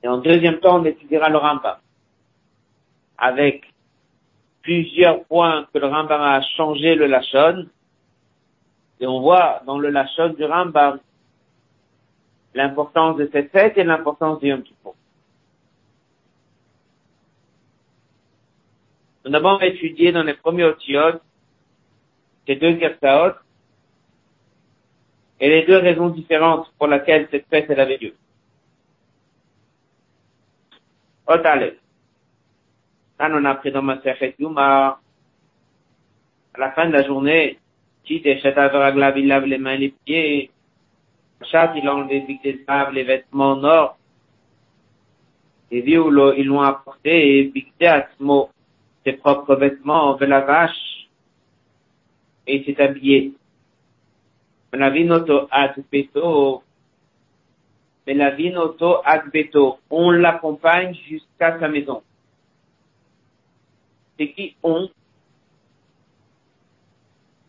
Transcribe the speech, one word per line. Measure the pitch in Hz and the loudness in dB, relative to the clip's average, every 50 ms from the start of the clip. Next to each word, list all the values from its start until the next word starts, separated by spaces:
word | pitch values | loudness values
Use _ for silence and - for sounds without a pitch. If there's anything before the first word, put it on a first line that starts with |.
Et | - 120 | -4 -4
en | 123 123 | -6 -4
deuxième | 127 160 170 170 165 170 165 156 | 2 2 2 4 4 0 -2 2
temps, | - 185 180 175 | 2 2 4 4
on | 165 | 2
étudiera | 156 151 _ - - 151 156 156 156 | -2 -4 _ -8 -4 -2 0 0 2
le | 151 151 | 2 2
Rambam, | 147 151 147 139 - 113 85 - _ _ _ _ _ _ _ _ _ _ _ _ _ _ _ _ _ _ _ _ _ _ _ _ _ _ _ | 0 0 -2 -2 -6 -8 -8 -8 _ _ _ _ _ _ _ _ _ _ _ _ _ _ _ _ _ _ _ _ _ _ _ _ _ _ _
avec | - 117 127 127 135 143 139 - - _ _ _ _ _ _ _ _ _ _ _ _ _ _ _ _ _ _ _ _ | -4 -2 -2 0 0 0 0 0 -4 _ _ _ _ _ _ _ _ _ _ _ _ _ _ _ _ _ _ _ _
plusieurs | _ - 175 170 160 - - 165 180 170 160 - - | _ -4 -4 -4 -4 -6 0 2 2 2 2 0 -6
points | _ 156 170 170 165 160 151 147 _ | _ 0 0 2 2 0 -4 -6 _
que | _ 147 | _ -4
le | 143 | -4
Rambam | 139 143 151 156 151 156 147 | -4 -4 -4 -4 -2 -4 -2
a | 147 143 139 135 | 0 0 0 0
changé | 135 - - - 160 151 151 139 147 165 160 | -2 -4 -6 -4 -4 -4 -4 -2 0 0 2
le | 156 151 | 2 2
Lashon. | 139 135 127 127 - - 135 147 165 180 185 170 - _ _ _ _ _ _ _ _ _ _ _ _ _ _ _ _ _ _ _ _ _ _ _ _ _ _ | 2 2 0 -2 0 0 2 2 2 2 -2 -10 -16 _ _ _ _ _ _ _ _ _ _ _ _ _ _ _ _ _ _ _ _ _ _ _ _ _ _
Et | 120 | -8
on | 131 131 131 | -6 -6 0
voit | 127 151 180 180 175 151 120 - - | 2 4 6 6 4 2 0 -4 -8
dans | 127 139 143 | -8 -6 -4
le | 143 147 | -4 -2
Lashon | 143 143 135 - - 170 165 170 | -2 -2 -4 -4 -2 -2 -2 -2
du | 160 147 151 | -2 -4 -6
Rambam | 147 156 175 180 175 156 151 143 143 139 135 _ _ _ _ _ _ _ _ _ _ _ _ _ _ _ _ _ _ _ _ _ _ _ _ _ _ _ _ _ _ _ | -2 -2 -2 -2 0 2 2 2 2 2 -4 _ _ _ _ _ _ _ _ _ _ _ _ _ _ _ _ _ _ _ _ _ _ _ _ _ _ _ _ _ _ _
l'importance | 127 139 139 135 143 151 147 _ 165 160 160 160 | -4 -4 -2 -2 -4 -6 -2 _ 0 0 0 0
de | 143 147 143 | -2 -6 -2
cette | - 147 143 143 | -2 -4 -4 0
fête | - 190 202 220 214 202 | 2 2 2 4 2 0
et | 180 | 0
l'importance | 170 165 160 165 147 147 _ 165 156 156 151 | 0 0 -2 -2 -6 -6 _ -4 -4 -4 -2
du | 139 143 | -4 -4
Yom | 139 127 | -4 -4
Kippur. | 123 _ _ _ _ 101 - _ _ _ _ _ _ _ _ _ _ _ _ _ _ _ _ _ _ _ _ _ _ _ _ _ _ _ _ _ _ _ _ _ _ _ _ _ _ _ _ _ _ _ _ _ _ _ _ _ _ _ _ _ _ _ _ _ _ _ _ _ _ _ _ _ _ _ _ _ _ _ _ _ _ _ _ _ _ _ _ _ _ _ _ _ _ | -8 _ _ _ _ -20 -20 _ _ _ _ _ _ _ _ _ _ _ _ _ _ _ _ _ _ _ _ _ _ _ _ _ _ _ _ _ _ _ _ _ _ _ _ _ _ _ _ _ _ _ _ _ _ _ _ _ _ _ _ _ _ _ _ _ _ _ _ _ _ _ _ _ _ _ _ _ _ _ _ _ _ _ _ _ _ _ _ _ _ _ _ _ _
Nous | 131 143 | -2 -2
avons | 151 156 190 196 196 | 0 2 2 0 2
étudié | 190 180 185 - 160 160 156 147 170 180 | 0 -2 -2 -4 -10 -10 -2 0 0 2
dans | 175 170 160 | 2 0 -2
les | 156 143 | -4 -6
premiers | _ _ 160 170 175 170 | _ _ -4 -2 0 0
Otiyot | 160 156 - - - 139 143 151 165 165 165 _ _ _ _ _ _ _ _ _ _ _ _ _ _ _ _ _ _ _ _ _ _ _ _ _ | 0 0 -2 -8 -4 -2 0 0 0 0 -2 _ _ _ _ _ _ _ _ _ _ _ _ _ _ _ _ _ _ _ _ _ _ _ _ _
ces | - 139 | -6 -4
deux | 135 156 165 170 170 | 0 0 0 0 2
Gersaot. | 170 151 - _ - 139 135 147 170 190 185 - _ _ _ _ _ _ _ _ _ _ _ _ _ _ _ _ _ _ _ _ _ _ _ _ _ _ _ _ _ _ _ _ _ _ _ _ _ _ _ _ | -2 -4 -4 _ 0 2 4 4 2 0 -2 -4 _ _ _ _ _ _ _ _ _ _ _ _ _ _ _ _ _ _ _ _ _ _ _ _ _ _ _ _ _ _ _ _ _ _ _ _ _ _ _ _
Et | 127 143 | 2 4
les | 156 160 160 | 4 4 4
deux | 165 190 190 | 6 4 4
raisons | 180 180 170 160 175 175 | 6 2 2 2 0 -2
différentes | 165 165 160 _ 165 156 160 165 165 165 165 _ _ _ | -2 -6 -4 _ 0 2 2 2 2 0 -4 _ _ _
pour | 143 | 0
laquelle | 147 147 139 139 - 156 156 151 - | 0 0 0 2 2 2 2 2 -2
cette | - 139 - _ | -8 -8 -6 _
fête, | - 151 147 151 | -2 -2 0 0
elle | 147 135 | 0 0
avait | 135 131 135 131 | 0 0 -2 -8
lieu. | 113 107 - _ _ _ _ _ _ _ _ _ _ _ _ _ _ _ _ _ _ _ _ _ _ _ _ _ _ _ _ _ _ _ _ _ _ _ _ _ _ _ _ _ _ _ _ _ _ _ _ _ _ _ _ _ _ _ _ _ _ _ _ _ _ | -8 -16 -16 _ _ _ _ _ _ _ _ _ _ _ _ _ _ _ _ _ _ _ _ _ _ _ _ _ _ _ _ _ _ _ _ _ _ _ _ _ _ _ _ _ _ _ _ _ _ _ _ _ _ _ _ _ _ _ _ _ _ _ _ _ _
Ot | - 160 170 165 | 0 0 2 2
Aleph. | 160 147 139 117 90 - _ _ _ _ _ _ _ _ _ _ _ _ _ _ _ _ _ _ _ _ _ _ _ _ _ _ _ _ _ | 2 0 0 -2 -6 -8 _ _ _ _ _ _ _ _ _ _ _ _ _ _ _ _ _ _ _ _ _ _ _ _ _ _ _ _ _
Là, | 143 156 | -4 -2
on | 156 151 143 | -2 0 0
a | 139 | -2
appris | 135 139 - 143 | -2 -4 -6 -6
dans | 131 139 | -6 -4
Masechet | 135 135 131 135 - 135 131 - 135 127 - _ | -4 -4 -6 -4 -6 -6 -4 -4 -6 -8 -6 _
Yuma, | 143 160 156 143 139 139 135 135 135 135 131 - _ _ _ _ _ _ _ _ _ _ _ _ _ _ _ _ _ _ _ _ _ _ _ _ _ _ _ _ _ _ _ | -10 -8 -2 0 2 2 4 4 2 0 -2 -6 _ _ _ _ _ _ _ _ _ _ _ _ _ _ _ _ _ _ _ _ _ _ _ _ _ _ _ _ _ _ _
à | - | -8
la | 135 127 | -8 -6
fin | - 160 165 | -2 -2 -2
de | 170 | 2
la | 156 139 135 | 2 2 2
journée, | 139 139 135 135 143 156 165 156 123 - _ _ _ _ _ _ _ _ _ _ | 2 -2 -2 0 2 2 2 0 0 -4 _ _ _ _ _ _ _ _ _ _
Tit | - 156 165 160 | -8 -8 -4 0
et | 147 135 135 | -2 -2 0
Chet | - 139 139 | 0 0 2
Averaglav, | 147 139 139 139 143 139 139 135 139 139 139 139 139 | 2 2 2 2 2 2 2 2 2 2 2 0 2
il | 139 139 | 0 2
lave | 135 139 139 | 2 2 0
les | 139 135 131 | -2 -4 -4
mains | 135 135 135 | -6 -6 -4
et | 135 | -4
les | 139 139 135 _ _ | -6 -6 -8 _ _
pieds. | 143 151 165 160 151 147 143 131 - _ _ _ _ _ _ _ _ _ _ _ _ _ _ _ _ _ _ | -6 -4 -2 -2 -2 -2 -4 -6 -8 _ _ _ _ _ _ _ _ _ _ _ _ _ _ _ _ _ _
Chat, | - - - 165 165 165 160 | -14 -2 2 2 2 2 0
il | 151 139 | -4 -4
a | 143 139 | -4 -4
enlevé | 143 139 135 139 139 | -4 -4 -4 -6 -6
Big | 135 135 135 131 | -6 -8 -14 -8
Desav, | - 139 135 135 - - 139 135 139 135 | -8 -8 -8 -8 -8 -4 -2 -2 -2 -4
les | 135 131 131 | -4 -8 -2
vêtements | 123 131 135 - _ - 139 139 139 | -2 -4 -4 -4 _ -4 0 0 0
en | 139 135 139 | 0 0 2
or. | 147 160 165 151 - - _ _ _ _ _ _ _ _ _ _ _ _ _ _ _ _ _ _ _ _ _ _ _ _ _ _ _ _ _ _ _ _ _ _ _ | 2 4 4 2 0 -4 _ _ _ _ _ _ _ _ _ _ _ _ _ _ _ _ _ _ _ _ _ _ _ _ _ _ _ _ _ _ _ _ _ _ _
Et | 120 120 | -8 -6
Violo, | 120 135 160 165 165 156 143 143 139 139 | 0 2 2 2 4 4 4 6 6 4
ils | 139 139 139 | 4 2 -2
l'ont | 135 139 143 | -2 0 0
apporté, | 139 139 139 - _ - - _ _ 147 165 170 151 143 139 139 | 0 0 -2 -2 _ -20 -20 _ _ 0 2 2 4 4 4 4
et | 139 | 2
Big | 135 135 135 127 _ _ _ | 0 -4 -10 -12 _ _ _
Deatzmo, | 170 170 160 143 135 - _ _ 139 143 143 139 - - _ _ _ _ _ _ _ _ _ _ _ | 2 4 4 2 0 -4 _ _ -2 0 2 2 0 -2 _ _ _ _ _ _ _ _ _ _ _
ses | 135 | -6
propres | 131 - _ 147 143 139 - - 139 | -6 -2 _ 0 0 0 2 0 2
vêtements, | 135 139 139 139 - - 143 151 165 151 143 135 | 2 2 0 -2 -4 -6 -2 0 2 2 0 0
de | 135 143 | 0 0
la | 139 139 135 | 2 2 2
vache, | 139 139 143 160 170 165 - - - - - - - _ _ _ _ _ _ _ _ _ _ _ _ _ _ _ _ _ _ _ _ _ _ _ _ _ _ _ _ | 2 2 2 2 2 0 -2 -10 -16 -16 -18 -20 -20 _ _ _ _ _ _ _ _ _ _ _ _ _ _ _ _ _ _ _ _ _ _ _ _ _ _ _ _
et | - 139 | -6 -6
il | 139 139 | -6 -6
s'est | 143 139 - | -8 -2 0
habillé. | 143 135 139 139 131 135 139 135 135 - - _ _ _ _ _ _ _ _ _ _ _ _ _ _ _ _ _ _ _ _ _ _ _ _ _ _ _ | 0 0 -2 -2 0 2 2 2 2 -2 -12 _ _ _ _ _ _ _ _ _ _ _ _ _ _ _ _ _ _ _ _ _ _ _ _ _ _ _
Menavinoto | - 135 139 139 139 156 170 170 170 170 165 160 147 143 135 - | -4 0 0 0 2 0 0 2 2 0 2 2 0 0 0 0
Ad | - 139 139 135 139 139 135 _ | -2 0 0 0 -4 -10 -14 _
Beto. | - 143 139 139 _ 156 165 170 160 147 139 139 131 127 _ _ _ _ _ _ _ _ _ _ _ _ _ _ _ _ _ _ _ _ _ _ _ _ _ _ _ _ _ | -4 -4 -4 -4 _ -4 -4 0 0 0 0 0 -2 -6 _ _ _ _ _ _ _ _ _ _ _ _ _ _ _ _ _ _ _ _ _ _ _ _ _ _ _ _ _
Menavinoto | - 139 143 143 139 139 143 160 175 175 175 170 160 160 - 165 175 175 - - | -4 -2 0 0 0 -2 -2 -6 -6 -4 -4 -6 -6 -4 -2 0 0 0 0 2
Ad | 139 156 160 156 143 | 0 0 0 0 -4
Beto. | - 156 151 - - 147 139 131 131 - _ _ | -4 -4 -4 0 2 2 2 2 0 -6 _ _
On | 151 165 170 175 | -2 0 2 4
l'accompagne | 175 170 175 170 165 - - 156 147 143 - 165 170 175 185 185 175 | 4 4 4 2 0 -2 -6 -8 -8 -2 0 2 2 2 0 -6 -10
jusqu'à | - - 147 156 156 _ _ _ _ 170 165 165 165 | -14 -16 -16 -16 -16 _ _ _ _ -2 -2 -2 -2
sa | 165 151 | -6 -4
maison. | 151 143 143 135 127 113 _ _ _ _ _ _ _ _ _ _ _ _ _ _ _ _ _ _ _ _ _ _ _ _ _ _ _ _ _ _ _ _ _ _ _ _ _ _ _ _ _ _ _ _ | -4 -6 -6 -8 -12 -12 _ _ _ _ _ _ _ _ _ _ _ _ _ _ _ _ _ _ _ _ _ _ _ _ _ _ _ _ _ _ _ _ _ _ _ _ _ _ _ _ _ _ _ _
C'est | 151 147 | -10 -10
qui | - - 202 170 _ _ | -10 -14 -16 -16 _ _
on ? | - 170 160 165 190 190 _ _ _ _ _ _ _ _ _ _ _ _ _ _ _ _ _ _ _ _ _ _ _ _ _ _ _ _ _ _ _ _ _ _ _ _ _ _ _ _ _ _ _ _ _ _ _ _ _ _ _ | -4 -2 -2 -2 -4 -8 _ _ _ _ _ _ _ _ _ _ _ _ _ _ _ _ _ _ _ _ _ _ _ _ _ _ _ _ _ _ _ _ _ _ _ _ _ _ _ _ _ _ _ _ _ _ _ _ _ _ _